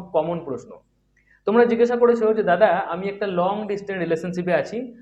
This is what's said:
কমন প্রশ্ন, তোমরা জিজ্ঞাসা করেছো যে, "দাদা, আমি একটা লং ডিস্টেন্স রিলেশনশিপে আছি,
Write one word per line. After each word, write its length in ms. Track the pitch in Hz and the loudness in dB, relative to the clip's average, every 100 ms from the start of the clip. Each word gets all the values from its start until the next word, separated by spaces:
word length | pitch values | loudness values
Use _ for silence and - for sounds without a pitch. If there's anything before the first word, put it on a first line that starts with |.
| 180 | -4
কমন 260 | 165 160 170 | -2 -2 -4
প্রশ্ন, 260 | 143 120 - 87 _ _ _ _ _ _ - | -8 -10 -12 -20 _ _ _ _ _ _ 0
তোমরা 180 | 226 | 4
জিজ্ঞাসা 320 | 240 233 240 240 | 4 4 2 4
করেছো 380 | 240 233 220 | 4 4 2
যে, 80 | 220 | 2
"দাদা, 240 | 180 175 208 | 2 4 4
আমি 380 | 175 196 170 196 | 2 -2 -6 -6
একটা 180 | 196 202 | -6 -4
লং 280 | 175 180 208 214 | -2 -2 -2 -6
ডিস্টেন্স 340 | 202 196 190 | -8 -6 -6
রিলেশনশিপে 520 | 165 165 180 180 180 | -2 -2 -4 -6 0
আছি, 240 | 165 139 220 254 - | -2 -2 -8 -10 -16